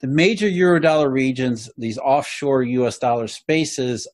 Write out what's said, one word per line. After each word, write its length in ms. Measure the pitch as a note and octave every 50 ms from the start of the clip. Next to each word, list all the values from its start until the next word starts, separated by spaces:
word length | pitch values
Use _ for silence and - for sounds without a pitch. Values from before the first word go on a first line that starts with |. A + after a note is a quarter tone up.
The 80 | - C3
major 400 | C#3 D#3 E3+ G3 A3+ F#3+ G#3+ G#3
Eurodollar 640 | F#3 F3 F#3 F3+ F3 E3 D3+ D#3+ D#3 D#3 D3+ C#3
regions, 580 | C3 C3+ C3 C3 B2+ B2+ B2+ B2+ A#2+ A2 A2 A#2 -
these 220 | - A#2 A2+ A2 -
offshore 640 | - C#3 C3+ D3 - - - - D3 C#3 C#3 C3
U 240 | B2+ A#2+ B2 B2+ B2
S 120 | A#2 A2 -
dollar 300 | - B2 A#2 A#2+ A2+ G#2
spaces, 800 | - - _ - D#3 D#3+ D#3 D3+ - - B2+ B2 A#2+ A2+ - -